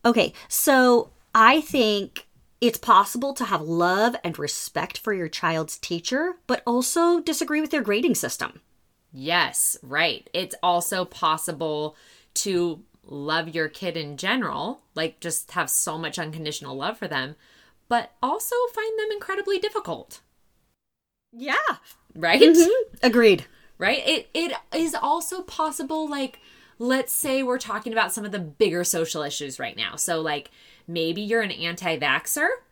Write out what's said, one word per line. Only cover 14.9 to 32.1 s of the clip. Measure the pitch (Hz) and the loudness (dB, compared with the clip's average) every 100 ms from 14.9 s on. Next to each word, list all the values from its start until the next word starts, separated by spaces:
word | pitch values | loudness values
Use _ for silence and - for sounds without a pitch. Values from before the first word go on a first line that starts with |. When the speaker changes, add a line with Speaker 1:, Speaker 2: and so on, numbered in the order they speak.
Speaker 2:
like, | 147 160 _ | -6 -6 _
just | 170 156 - | -6 -6 -6
have | 180 160 | -4 -2
so | - - 156 | -2 -4 -6
much | 160 175 | -6 -6
unconditional | 156 156 151 147 143 135 | -8 -8 -8 -8 -10 -6
love | 160 226 | -6 -6
for | 180 | -6
them, | 143 131 156 _ _ _ _ _ | -6 -6 -12 _ _ _ _ _
but | 240 - _ | -2 -2 _
also | 254 392 - 494 480 | -2 -2 -2 -2 -2
find | 440 440 440 | -2 -4 -2
them | 427 | -4
incredibly | 415 - 381 392 392 | -6 -4 -4 -2 -2
difficult. | 415 440 - - - - _ _ _ _ _ _ _ _ _ _ _ | -2 -4 -6 -10 -12 -20 _ _ _ _ _ _ _ _ _ _ _
Speaker 1:
Yeah. | 233 269 294 622 - - - _ | -10 -2 0 0 -4 -12 -20 _
Speaker 2:
Right? | 156 165 208 | -2 4 10
Speaker 1:
Mm-hmm. | 339 330 339 494 440 - | 10 10 8 4 0 0
Agreed. | 254 240 226 185 - _ - - | 4 6 6 6 0 _ -20 -2
Speaker 2:
Right? | 185 277 | 0 0
It, | - 311 - | 0 -2 -2
it | 311 339 - _ | -4 -4 -6 _
is | 320 330 | -4 -2
also | 226 285 330 339 370 | -2 -2 -2 -4 -10
possible, | 370 - 311 285 277 311 311 | -8 -4 -4 -4 -6 -4 -4
like, | 285 262 - - - _ _ | -6 -6 -10 -20 -20 _ _
let's | 240 262 247 | 0 0 0
say | - 285 262 | -4 0 0
we're | 254 247 | 0 -2
talking | 226 214 233 | -4 -6 -2
about | 226 214 | -2 -2
some | 226 | -2
of | 202 | -6
the | 196 | -6
bigger | 160 - 208 170 | -8 0 2 2
social | 175 165 160 151 | 0 -2 -2 -4
issues | 147 143 143 131 | -6 -6 -8 -8
right | 120 107 | -10 -6
now. | 101 | -8
So, | - - 165 | -4 -2 -2
like, | 160 147 - _ - _ - | -2 -6 -8 _ -20 _ -8
maybe | 170 165 170 | -4 -2 -2
you're | 208 226 | 0 0
an | 208 | 0
anti-vaxxer | - 170 175 180 160 143 | -4 -6 -4 -4 -2 0